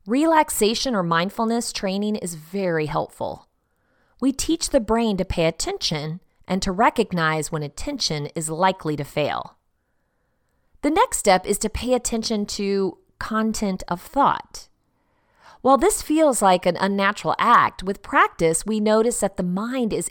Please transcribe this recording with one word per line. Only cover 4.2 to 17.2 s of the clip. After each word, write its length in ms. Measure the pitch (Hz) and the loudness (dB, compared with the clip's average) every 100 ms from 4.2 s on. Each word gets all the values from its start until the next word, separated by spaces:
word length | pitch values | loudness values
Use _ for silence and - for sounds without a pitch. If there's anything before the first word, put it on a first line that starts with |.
| 269 | -2
teach 400 | 269 - 330 - | 0 -2 -2 2
the 80 | 277 | 0
brain 360 | 208 226 226 185 | 2 0 0 -2
to 60 | |
pay 220 | 185 - 165 | -2 0 0
attention 760 | 165 349 403 - 156 156 170 _ _ - | 0 -6 -4 -4 -4 -6 -10 _ _ -6
and 160 | 185 | -4
to 80 | 196 | -2
recognize 800 | 180 269 - 185 175 160 156 151 | 2 2 2 -2 0 0 -2 -4
when 100 | 160 | -6
attention 640 | 147 - 294 285 - 151 147 - | -8 -8 -8 -4 -4 -4 -6 -6
is 140 | 156 | -6
likely 460 | 160 185 190 156 147 | 0 0 0 -4 -4
to 80 | |
fail. 520 | 139 151 135 62 - _ _ _ _ _ _ _ _ _ _ _ _ _ | -4 -2 -2 -2 -8 _ _ _ _ _ _ _ _ _ _ _ _ _
The 80 | 294 | 0
next 280 | 330 508 - | 2 2 2
step 280 | - 185 - | 4 4 2
is 140 | 196 | -2
to 100 | 220 | -2
pay 240 | - 240 | -4 0
attention 540 | 247 - 226 220 214 208 | 0 0 -4 -2 -4 -4
to 500 | - 196 196 190 - _ - | -4 -2 0 -2 -4 _ -12
content 640 | - 220 220 214 202 185 - | -4 -2 0 0 -2 -4 -4
of 140 | 180 | -6
thought. 640 | - 277 247 - - - - _ _ _ _ _ _ _ - - | -4 2 2 2 -6 -20 -20 _ _ _ _ _ _ _ -20 -2
While 160 | 247 262 | 4 4
this 240 | 370 - | 4 0
feels 400 | - 311 302 240 | 0 2 4 4
like 240 | 196 180 185 | 4 4 2
an 120 | 170 | 0
unnatural 580 | 196 202 196 - | 0 0 0 0